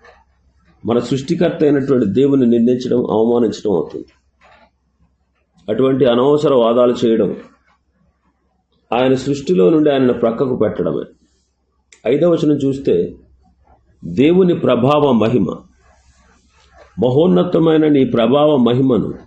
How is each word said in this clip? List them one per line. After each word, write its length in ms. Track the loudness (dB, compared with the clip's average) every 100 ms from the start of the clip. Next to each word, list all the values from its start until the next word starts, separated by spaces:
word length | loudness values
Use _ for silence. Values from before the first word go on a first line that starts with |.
| -20 _ _ _ _ _ _ _ -4
మన 140 | -4
సృష్టికర్త 640 | -2 -6 -4 -2 -2 0
అయినటువంటి 420 | 0 0 0 0 0
దేవుని 400 | 0 2 2 2
నిందించడం, 520 | 2 2 0 -2 -2
అవమానించడం 760 | 0 0 0 0 -2 -4 -4
అవుతుంది. 340 | -4 -4 -12 -16 _ _ _ _ _ _ _ _ _ _ _ _ _ _ _ -6
అటువంటి 360 | -2 0 2 2
అనవసర 480 | 2 2 2 2
వాదాలు 400 | 2 2 2 2 2 0
చేయడం 300 | 0 -2 -6 -16 _ _ _ _ _ _ _ _ _ _ _ _ _ -6
ఆయన 200 | -2 0
సృష్టిలో 560 | -2 -4 -6 -2 0 2
నుండి 200 | 2 2
ఆయనను 240 | 2 0
ప్రక్కకు 420 | 0 -2 -2 -4 -2
పెట్టడమే. 480 | -4 -4 -6 -6 -10 _ _ _ _ _ _ _ _ _ -4
ఐదవ 240 | 0 0
వచనం 240 | 0 0 -2
చూస్తే, 600 | -2 -4 -2 -2 -2 -10 _ _ _ _ _ _ _ _ -6
"దేవుని 540 | 0 2 4 2 0
ప్రభావ 520 | -2 0 2 2 2
మహిమ, 340 | 2 0 0 -2 -8 -16 _ _ _ _ _ _ _ _ _ _ -20 -16 -4
మహోన్నతమైన 880 | 0 2 2 2 0 0 2 2 2
నీ 180 | 2 0
ప్రభావ 500 | 0 2 2 2 2
మహిమను, 580 | 0 0 0 0 -2 -10